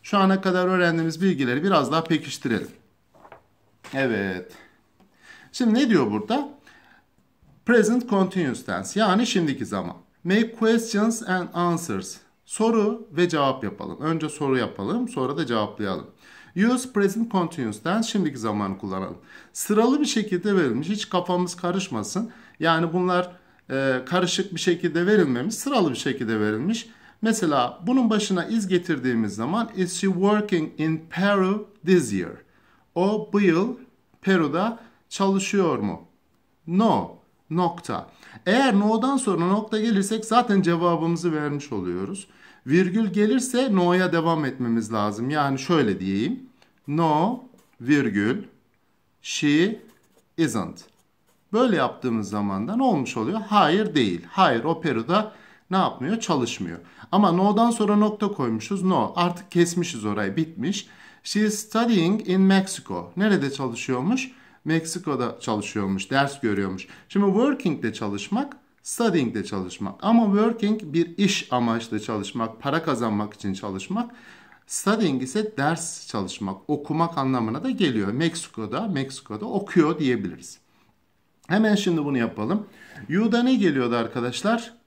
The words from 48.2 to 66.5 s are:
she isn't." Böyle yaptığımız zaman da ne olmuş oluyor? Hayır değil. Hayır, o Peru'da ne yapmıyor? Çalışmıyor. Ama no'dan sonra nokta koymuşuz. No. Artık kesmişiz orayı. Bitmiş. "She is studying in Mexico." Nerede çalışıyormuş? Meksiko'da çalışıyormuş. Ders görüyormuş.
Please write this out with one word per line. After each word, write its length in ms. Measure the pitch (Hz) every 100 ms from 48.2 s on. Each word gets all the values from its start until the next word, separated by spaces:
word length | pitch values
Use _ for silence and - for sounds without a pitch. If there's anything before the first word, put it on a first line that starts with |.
| 104 185 - _ _ _ _ _ _ _
she 600 | - - 151 147 190 226 - _ _ _ _ -
isn't." 480 | 160 110 85 - - _ _ _ _ _ _
Böyle 220 | 214 254 170
yaptığımız 540 | 123 - 127 113 98
zaman 380 | 104 101 98 117
da 80 | 226
ne 80 |
olmuş 340 | 262 165 123 120
oluyor? 240 | 110 214
Hayır 540 | - 208 156 190 208 151
değil. 260 | 107 87 -
Hayır, 340 | - 175 117
o 180 | 147 160
Peru'da 520 | 165 117 123 190 214 - - _ _
ne 60 | 190
yapmıyor? 420 | 165 - 131 226
Çalışmıyor. 600 | - 147 117 - 87 85 - - -
Ama 200 | 190 202
no'dan 400 | 170 202 208 233
sonra 240 | 233 208 208
nokta 360 | 214 214 202
koymuşuz. 520 | 202 127 110 - 196
No. 300 | 185 165 113 175
Artık 360 | 175 175 -
kesmişiz 540 | 175 170 175 165 117 104
orayı. 300 | 104 98 123
Bitmiş. 520 | 160 98 139 202 - - - -
"She 220 | - 208 214
is 140 | 208
studying 720 | - 220 240 208 165 220 -
in 120 | 185
Mexico." 720 | 190 190 190 - - 90 87 175
Nerede 340 | 214 180 139
çalışıyormuş? 800 | 139 131 117 - 127 156 254 - - - _ 151
Meksiko'da 720 | 165 160 180 160 131 120 -
çalışıyormuş. 720 | - 107 101 107 98 95 -
Ders 300 | 135 139 -
görüyormuş. 460 | 113